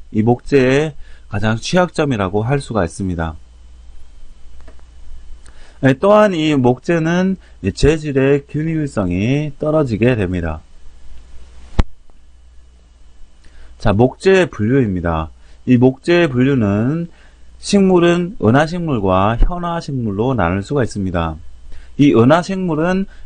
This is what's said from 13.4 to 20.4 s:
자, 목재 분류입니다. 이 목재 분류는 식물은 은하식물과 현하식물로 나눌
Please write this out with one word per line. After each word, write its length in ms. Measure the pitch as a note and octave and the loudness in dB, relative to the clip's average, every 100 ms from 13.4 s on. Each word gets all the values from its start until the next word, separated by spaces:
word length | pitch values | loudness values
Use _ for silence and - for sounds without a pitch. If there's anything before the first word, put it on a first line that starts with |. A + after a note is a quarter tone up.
| - - - - | -20 -20 -20 -4
자, 120 | A2 | 0
목재 540 | G2+ C3 - F#3+ F#3+ E3+ | 4 2 2 2 4 2
분류입니다. 840 | - G#2+ C#3 A2+ F2+ E2+ D#2+ D#2+ - - - - | -2 0 2 2 0 -2 -2 -4 -12 -20 -8 2
이 100 | B2 | 4
목재 520 | B2+ C3 - F3 E3+ | 4 2 0 2 2
분류는 800 | B2 C3 C3+ G2+ G2+ B2 E3 E3+ - - - - - | 2 2 2 2 2 0 -2 -6 -14 -20 -20 -20 -16
식물은 800 | - G3+ F#3+ F3+ E3+ F3 F3 A#3 | 0 2 4 4 4 2 -2 -2
은하식물과 960 | G#2 C3 D#3+ F3 E3 A#2+ F#2+ F#2 G2+ A#2 | 2 2 2 -4 -4 -2 2 2 2 2
현하식물로 960 | - F3 E3+ E3+ D#3+ C3+ A2+ G2 B2 | 2 0 -4 -6 -6 -6 -4 -2 -2
나눌 280 | B2 | 0